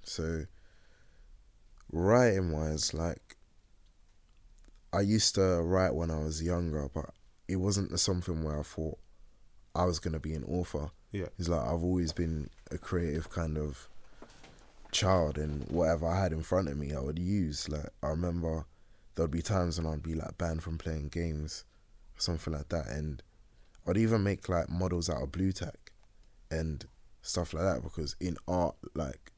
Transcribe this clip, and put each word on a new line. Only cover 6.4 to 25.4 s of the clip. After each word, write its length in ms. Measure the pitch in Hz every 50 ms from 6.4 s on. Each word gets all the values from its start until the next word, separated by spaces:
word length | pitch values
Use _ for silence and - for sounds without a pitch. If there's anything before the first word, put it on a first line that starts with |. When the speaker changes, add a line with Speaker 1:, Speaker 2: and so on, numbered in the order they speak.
| 80
Speaker 1:
younger, 460 | 85 87 85 87 82 76 76 71 69 -
but 180 | 80 73 - - _ - - - - - -
it 80 | 92
wasn't 420 | 92 92 101 98 98 95 - - 87
something 420 | - - 92 90 87 - 85 80 80
where 160 | 76 76 76
I 40 | 73
thought 360 | - - - 78 82 - - - - - - - - - - - - - - - - -
I 100 | - 90
was 140 | 90 85 76
gonna 220 | - 87 80 78
be 140 | - 78 80
an 100 | 76 60
author. 460 | - 76 90 87 - - 73 73 - - - - - -
Speaker 2:
Yeah. 140 | 101 90 - - -
Speaker 1:
It's 100 | 87 82
like, 120 | 87 78
I've 240 | 57 58 85 85 85
always 280 | 90 92 90 87 78 80
been 380 | - 87 80 80 78 71 - - - - -
a 80 | - 85
creative 520 | - - - 87 87 80 73 80 80 -
kind 280 | - 90 82 80 78 78
of 300 | 76 76 69 - - - - - - - - - - - - - - - - - - - - - - -
child, 480 | - - - 95 95 90 82 76 73 76
and 260 | 76 76 73 71 - -
whatever 380 | 78 85 80 80 82 80 80
I 120 | 82 85 95
had 120 | 98 87 80
in 100 | 80 78
front 260 | - 90 92 95 76
of 80 | 69 73
me, 160 | 73 69 73
I 60 | 67
would 180 | 67 71 78 82
use. 500 | 90 92 104 101 87 76 73 - - -
Like, 220 | 76 73 71 - - - -
I 60 | 73
remember 560 | 78 82 90 87 85 87 82 82 80 80 - - - - - - - - - - -
there'd 160 | - 82 80
be 120 | 73 85 82
times 360 | - 107 95 87 85 78 87
when 120 | 80 80 78
I'd 100 | 76 -
be, 120 | 82 80
like, 240 | 80 80 82 - -
banned 240 | 87 82 82 80 -
from 160 | 82 80 80
playing 300 | - 87 80 78 73 73
games, 560 | - 85 85 85 78 76 76 78 - - - - - - - - - - - - -
something 360 | - - - 85 80 - 85 78
like 160 | 71 73 -
that, 160 | 87 82 67 53
and 340 | 60 73 76 78 71 - - - - - - - - - - - - - -
I'd 120 | - - 104
even 240 | 113 110 117 107 98
make, 260 | 101 95 - - -
like, 200 | 92 85 78 -
models 420 | 80 87 92 92 87 85 82 87
out 120 | 80 67 64
of 100 | 71 -
blue 200 | 87